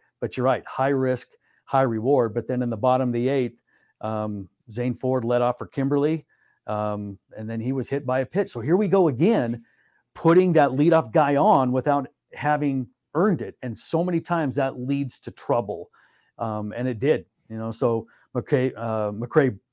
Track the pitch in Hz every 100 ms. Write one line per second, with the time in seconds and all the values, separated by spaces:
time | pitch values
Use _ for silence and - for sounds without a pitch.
0 | _ _ 117 - 123 110 - - 135 135
1 | 131 127 - _ _ _ - 135 135 113
2 | 120 139 117 110 110 123 120 110 127 127
3 | 127 117 127 139 123 117 _ _ _ _
4 | 110 110 107 104 92 _ - 110 123 113
5 | 127 131 117 123 123 123 110 - 135 143
6 | 147 160 - _ _ _ - 107 107 104
7 | 101 98 _ 110 110 113 117 135 117 143
8 | 127 131 127 185 - 120 110 185 202 190
9 | 170 120 180 202 117 117 - _ _ _
10 | _ - 165 175 185 156 143 131 160 160
11 | 120 160 143 143 190 160 127 131 139 143
12 | 131 _ _ - 147 151 147 135 120 _
13 | _ 156 208 165 98 - 127 107 - 160
14 | 180 170 165 170 143 120 135 123 123 139
15 | 139 - - - - 123 104 87 87 _
16 | _ _ _ - 113 107 107 104 127 113
17 | 135 131 - _ - 113 113 113 123 113
18 | 117 _ _ 127 - 135 131 - 117 110
19 | 107 104 101 156 139 101 _